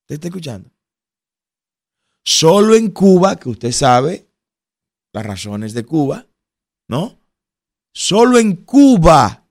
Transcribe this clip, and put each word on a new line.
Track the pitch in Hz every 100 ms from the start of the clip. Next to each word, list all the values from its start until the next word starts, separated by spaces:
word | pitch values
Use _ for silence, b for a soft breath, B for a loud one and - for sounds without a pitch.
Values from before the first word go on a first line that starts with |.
¿Usted | _ 147
está | 170
escuchando? | 185 151 104 - _ _ _ _ _ _ _ _ _ _ _ _ _ _ _ -
Solo | - 160 196 214 220
en | 220
Cuba, | - 196 185 190 202
que | 127
usted | 110 120
sabe | 123 139 123 143 190 _ _ _ _ _ _ _ _ _
las | 104 107
razones | 95 104 104 110
de | 117 110
Cuba, | 156 139 - _ _ _ _ _ _ _
¿no? | 120 220 _ _ _ _ _ _ _ _
Solo | - - 196 247 247
en | 220 170
Cuba | _ 269 277 226 165 151 107 - _